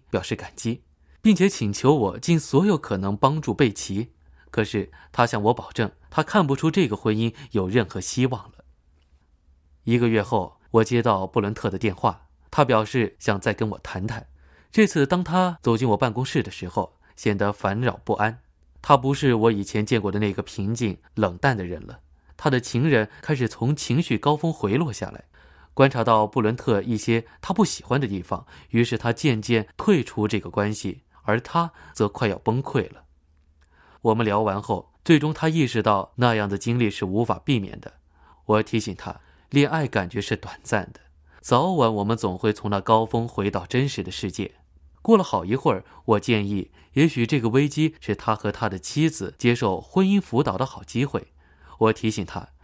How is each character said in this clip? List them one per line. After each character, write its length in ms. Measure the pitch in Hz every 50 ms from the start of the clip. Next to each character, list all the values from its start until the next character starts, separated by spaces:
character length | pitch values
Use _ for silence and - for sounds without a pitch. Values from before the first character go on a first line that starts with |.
| - _
表 120 | - 98 92
示 140 | - 113
感 160 | - - - -
激， 280 | - - 117 117 - _ _ _ _ _ _ _ _
并 140 | - 220 208
且 140 | - 185 196
请 240 | - - 113 104 101
求 200 | - - 131 156
我 260 | 143 107 95 - 120
尽 180 | - - 170 156
所 260 | - - - 139 185
有 140 | 214 190 143
可 200 | - - 104 92
能 180 | 98 98 101
帮 240 | 101 - 131 151 160
助 120 | - 123 101
贝 200 | - 143 113 98
奇。 400 | - - - 98 101 117 - _ _ _ - - _ _ _
可 120 | - - 107
是 300 | - - 104 92 - - - - -
他 160 | - - 120
向 160 | 117 - 110 101
我 100 | 113 120
保 200 | - - - -
证， 180 | - 113 98 - _ _ -
他 120 | - 156 151
看 240 | - - 214 175
不 80 | 135 139
出 160 | - - 160
这 160 | 156 202 170
个 80 | 113 104
婚 220 | - - 113 107
姻 180 | 107 113 117 - - 135 -
有 180 | - 104 92 92
任 160 | 104 123 104
何 160 | 82 - 98
希 260 | 90 - - 127 127
望 140 | 123 127 98
了。 240 | - - - - - _ _ _ _ _ _ _ _ _ _ _ _ _ _ _ _ _ _ _ _ _ _ _ _
一 160 | 117 117 120
个 80 | 120
月 160 | 117 113 107 98
后， 380 | - 117 104 90 - - _ _ _
我 140 | - 113 113
接 180 | - 120 117 113
到 240 | 120 104 95 95
布 140 | 92 - 120
伦 120 | 101 101 107
特 160 | - - 107
的 80 | 95
电 160 | 92 - 104 92
话， 360 | - - 110 92 - - _ _ _ _ _ -
他 120 | - 143
表 200 | 127 120 107 110
示 320 | - - 127 110 98 - _
想 220 | - - 104 95
再 120 | - 113 104
跟 180 | - 113 107
我 80 | 95 -
谈 260 | - - - 92 95
谈。 220 | 113 - 110 - - - - _ _ _ _ _ _
这 160 | - 220 214
次 180 | 196 - 165 139
当 200 | 139 180 180 180
他 340 | 160 170 185 185 180 170 -
走 160 | - 120 113
进 120 | 110 131 120
我 80 | 104
办 160 | 101 139 120 101
公 120 | 120 131
室 160 | - - 147
的 120 | 107 92 -
时 160 | - 92 87
候， 280 | - 107 92 - _ _ _ _ _
显 200 | - - 107 101
得 160 | 98 101 101 101
烦 280 | - - 98 98 113
扰 180 | 127 120 - - -
不 80 | - 107
安。 300 | - 104 110 113 - _ _ _ _ _ _ _ -
他 160 | - - 147
不 160 | 127 123 135 139
是 220 | - - 135 120
我 160 | 110 110 117
以 140 | 110 101 98
前 200 | - - 107 107
见 160 | - 127 110
过 120 | 98 101 92
的 80 | 104
那 120 | 107 101 98
个 80 | -
平 320 | 98 - - - 95 104 117
静 260 | 120 123 104 90 - _ _ _
冷 200 | 110 104 92 87
淡 200 | 92 - 139 123
的 80 | 101 90
人 200 | 87 87 76 -
了。 140 | - - - _ _ _ _ _ _ -
他 120 | - - 151
的 120 | 131 123
情 280 | 120 - - 120 139 160
人 220 | 139 113 107 - - -
开 140 | - - 151
始 140 | 127 123 110
从 260 | - - 117 127 151
情 260 | - - - 120 147
绪 160 | - - 120
高 200 | 101 - 143 151
峰 160 | 147 - 165 160
回 240 | - - 98 104
落 160 | 135 175 139 104
下 180 | - - -
来， 140 | - - - _ _ - - - - - - _ _
观 180 | - 135 135
察 140 | 131 120 110
到 240 | 123 113 107 107 107
布 120 | - 135
伦 140 | 107 107 120
特 260 | 117 - 139 113 98
一 160 | 98 127 113
些 280 | 104 - - 113 117 113 - - -
他 120 | - - 180
不 120 | 220 202
喜 180 | - - - -
欢 180 | - 120 143
的 60 | 139
地 160 | 104 101 92 90
方， 240 | - 98 87 - - - - - -
于 140 | - 117 120
是 120 | - 120
他 160 | 110 - 117 113
渐 300 | - - 147 120 107 104
渐 240 | - 120 110 104 - _
退 280 | - - 220 202 147 113
出 240 | - - 110 104 107
这 100 | - 101
个 100 | - 92
关 240 | - 104 101 104 107
系， 300 | - - 98 - - - _ _ _ -
而 180 | - 104 117
他 320 | - - - 170 170 160 - - - - -
则 160 | - 110 104
快 200 | - - 120 104
要 100 | 92 -
崩 240 | - 110 110 131 139
溃 260 | - - 127 87 - -
了。 60 | - - _ _ _ _ _ _ _ _ _ _ _ _ _ _ _ _ _ - _ -
我 120 | 113 110
们 80 | 113 117
聊 200 | 107 101 104 110
完 180 | 104 95 101
后， 320 | 104 - 104 90 - _ _ _ _
最 160 | - 165 147
终 140 | 147 156 151
他 160 | - - 160
意 180 | 156 165 143
识 160 | 120 - 113 101
到 300 | 110 104 98 - - _
那 180 | - 123 120 113
样 120 | 107 104
的 120 | 101 101 98
经 200 | - 117 117 123
历 120 | 120 104
是 160 | 98 - 107
无 180 | 92 95 110 120
法 160 | - - - -
避 160 | - 139 113
免 220 | 95 - - -
的。 140 | - - - _ _ _ _ _ _ _ _ _ _
我 180 | - 107 107 110
提 160 | - - 113
醒 160 | 104 107 90
他， 280 | - - 92 - - - _ _ _ _ _
恋 220 | - 143 143 -
爱 180 | 151 160 147 120
感 220 | - 107 92 87
觉 100 | - -
是 160 | - - 110
短 240 | - - - - - -
暂 280 | - - 101 90 - -
的， 80 | - _ _ _ _ _ _ _ -
早 300 | - - 123 123 151 185 185
晚 220 | 156 123 113 110
我 100 | 101 101
们 100 | 104 117
总 220 | 113 - 98 90
会 160 | - - 107 104
从 180 | - - 104
那 120 | 104 98 -
高 240 | - 113 110 113
峰 200 | 110 - 117 117
回 240 | 120 - - 98 104
到 140 | - 95 85
真 240 | - - 123 139 139
实 140 | - - 90
的 80 | 92
世 200 | - - - 95
界。 260 | - - 95 - - _ _ _ _ _ - - _ _
过 160 | - - 226
了 80 | 196 180
好 180 | - - 95 85
一 100 | 95 117
会 160 | 135 - 160 107
儿， 140 | 95 - - - - -
我 160 | - 110 104
建 260 | - - 117 104 101
议， 240 | 98 104 95 - - _ _ _ _ -
也 160 | 131 156 160
许 180 | - 123 120
这 140 | 110 156 139
个 80 | 113 113
危 180 | 110 135 147
机 280 | 147 - 151 156 156 - -
是 160 | - - 104
他 220 | - - - 107
和 160 | - - 104 104
他 160 | - 117 104
的 100 | 95 90
妻 300 | - - - 143 156 160
子 260 | 156 - 98 - - -
接 160 | - 120 120
受 260 | 117 127 101 92 80
婚 260 | - - - 190 190
姻 140 | 190 202 202
辅 220 | - - 117 120 147
导 160 | 123 98 -
的 80 | 131
好 180 | 127 - 98 -
机 220 | - - 117 135
会。 220 | 139 - - - - _ _ _ _ _ _ - - - -
我 140 | 113 110 110
提 180 | - - 110
醒 160 | - 107 92
他， 240 | - - 95 - - _ _